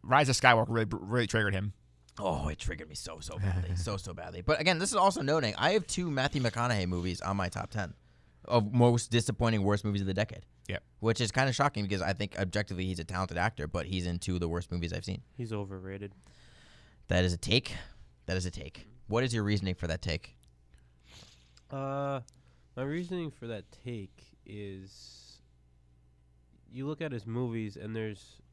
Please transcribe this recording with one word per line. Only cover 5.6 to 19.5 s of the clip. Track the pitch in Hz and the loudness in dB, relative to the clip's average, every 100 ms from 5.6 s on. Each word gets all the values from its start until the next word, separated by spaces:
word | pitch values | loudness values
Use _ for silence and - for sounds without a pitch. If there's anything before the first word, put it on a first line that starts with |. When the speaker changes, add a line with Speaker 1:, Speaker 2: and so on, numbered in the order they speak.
| 147 | 2
Speaker 2:
have | 208 - | 2 0
two | - 180 | -4 -2
Matthew | 135 139 147 | 0 0 2
McConaughey | 120 113 120 107 90 | 0 0 0 2 0
movies | 87 90 87 | 0 -2 -4
on | 87 98 | -2 -2
my | 90 | -2
top | - - | -4 -6
ten | 107 92 - - - - - - | -6 -6 -10 -20 -20 -20 -20 2
of | 120 104 | 2 4
most | 123 120 120 - | 6 6 6 2
disappointing, | 120 110 110 117 110 | 0 0 0 2 4
worst | 98 101 | 4 2
movies | 104 101 | 0 -2
of | 98 | -2
the | |
decade. | 95 110 - - - - | -2 -2 -4 -18 -18 -8
Speaker 1:
Yep. | 98 - - | -8 -8 -2
Speaker 2:
Which | 110 110 | 0 2
is | 113 | 2
kinda | 131 135 | 2 2
shocking | 120 143 - | 4 2 2
because | 98 98 | -2 0
I | 87 | 0
think | 95 98 - | -2 -4 -2
objectively | 98 101 101 90 92 | -2 0 -2 -2 -2
he's | 87 | -4
a | |
talented | 78 90 92 82 | -4 -4 -2 0
actor, | 95 - 76 | 0 0 -4
but | 87 | -4
he's | 80 92 87 | -2 -2 0
in | 87 | -2
two | - | -2
of | 90 | 0
the | 85 | 0
worst | 85 - | -2 -4
movies | 87 85 | -4 -2
I've | 85 | -4
seen. | 90 95 - - | -6 -8 -10 -12
Speaker 3:
He's | 117 | -8
overrated. | 107 98 95 95 98 101 - - - - - - - - - - | -6 -8 -10 -10 -10 -12 -14 -20 -20 -20 -20 -20 -20 -20 -20 0
Speaker 2:
That | 90 | 2
is | 90 | 4
a | 87 | 0
take. | - 120 - - - - - - - | 4 4 2 -12 -12 -18 -20 -16 -4
That | 92 | -2
is | 90 | -2
a | |
take. | - 71 - - - - | -6 -12 -14 -20 -20 -2
What | 113 | 0
is | 127 | 2
your | 117 | 0
reasoning | 104 | 2